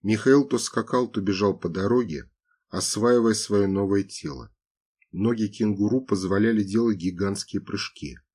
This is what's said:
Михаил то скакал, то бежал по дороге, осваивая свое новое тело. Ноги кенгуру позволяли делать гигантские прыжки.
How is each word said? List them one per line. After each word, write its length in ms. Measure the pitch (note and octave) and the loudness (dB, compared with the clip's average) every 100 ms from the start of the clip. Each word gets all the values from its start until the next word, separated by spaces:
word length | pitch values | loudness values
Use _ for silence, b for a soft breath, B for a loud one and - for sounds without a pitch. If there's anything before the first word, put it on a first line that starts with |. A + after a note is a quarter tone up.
Михаил 460 | G2 G#2+ C3 C#3+ C3+ | 0 2 6 6 4
то 100 | A#2+ | -2
скакал, 540 | - - - B2+ A#2+ | -2 -4 -2 -2 -2
то 80 | A2 | -2
бежал 400 | G2 F#2+ G2+ - | -2 2 0 0
по 80 | F2+ | -6
дороге, 640 | F2 G2+ B2 A2 D2 - _ _ _ _ | -4 0 0 0 -8 -12 _ _ _ _
осваивая 640 | F#2+ - - A#2 B2 A2+ | -6 -4 0 4 4 4
свое 340 | A2 - G2+ G2 | 0 2 2 2
новое 360 | G2 G2 G2+ | 0 2 0
тело. 520 | G2 - D#2 C2+ A#1 _ _ _ _ _ _ | -2 -10 -10 -10 -16 _ _ _ _ _ _
Ноги 360 | E2+ A2 A2+ G#2 | -2 -2 0 -4
кенгуру 520 | - G#2+ G2 G#2 B2+ | -2 -2 2 2 0
позволяли 640 | C3 G2+ F#2 G2 A2 A2 | 0 -2 0 2 2 2
делать 320 | G2 G#2+ A#2 G2 | 0 0 0 0
гигантские 680 | F2+ F2 G2 G2 - - | -4 -4 -4 -4 -6 -8
прыжки. 540 | - G2 - - - - _ | -6 -8 -8 -12 -14 -14 _